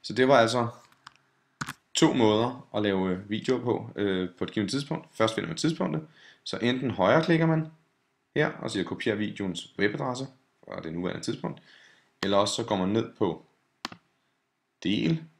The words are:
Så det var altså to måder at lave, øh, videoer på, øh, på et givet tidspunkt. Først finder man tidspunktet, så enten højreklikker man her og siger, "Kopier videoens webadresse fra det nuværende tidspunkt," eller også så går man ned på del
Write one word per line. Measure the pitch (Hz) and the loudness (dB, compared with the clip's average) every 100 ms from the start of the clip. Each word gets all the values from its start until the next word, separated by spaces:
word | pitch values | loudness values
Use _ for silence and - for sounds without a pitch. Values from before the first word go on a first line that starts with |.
Så | - | -6
det | 107 127 | 2 6
var | 135 | 8
altså | 113 123 117 - _ _ - _ _ _ _ _ - - _ | 6 2 -2 -6 _ _ -20 _ _ _ _ _ -14 -14 _
to | - 160 | 2 2
måder | 127 110 107 120 131 - | 6 4 4 0 -4 -8
at | 110 | -2
lave, | 104 95 92 | 0 0 0
øh, | 92 104 | -2 -4
videoer | 107 113 127 | -6 -2 -2
på, | 123 - 113 - | 0 -2 -4 -4
øh, | 101 95 90 - | -2 -2 -4 -6
på | |
et | 90 | -6
givet | - 98 | -2 -2
tidspunkt. | 135 147 80 - | -4 -6 -8 -8
Først | - 110 | 0 0
finder | - - | 0 -6
man | 165 | -2
tidspunktet, | 156 160 185 156 156 _ - _ | -2 -2 -4 -4 -8 _ -20 _
så | - 92 | -10 -2
enten | 117 127 131 | 0 0 -2
højreklikker | 101 95 143 160 165 165 | 2 4 4 4 4 4
man | 160 156 - _ _ _ _ _ | 2 0 -10 _ _ _ _ _
her | - 151 | -2 -2
og | - - | -2 -6
siger, | 104 | -4
"Kopier | 87 95 - | -4 -4 -2
videoens | 104 104 - 98 85 - - | 0 -2 -4 -6 -6 -10 -2
webadresse | 101 143 135 123 135 _ _ _ | -2 0 -4 -6 -8 _ _ _
fra | - 92 | -14 -10
det | 80 | -8
nuværende | 85 90 - | -4 -4 -4
tidspunkt," | - - - - - - - _ _ _ | -6 -6 -6 -8 -18 -20 -20 _ _ _
eller | 98 101 | 2 4
også | 101 | 2
så | - | -2
går | 113 101 | -2 0
man | 92 | 2
ned | 110 110 - | 0 -2 -2
på | 98 78 _ _ _ _ - - _ _ _ _ _ _ _ _ | -2 -2 _ _ _ _ -14 -14 _ _ _ _ _ _ _ _
del | 87 104 165 165 - | -2 0 0 -2 -4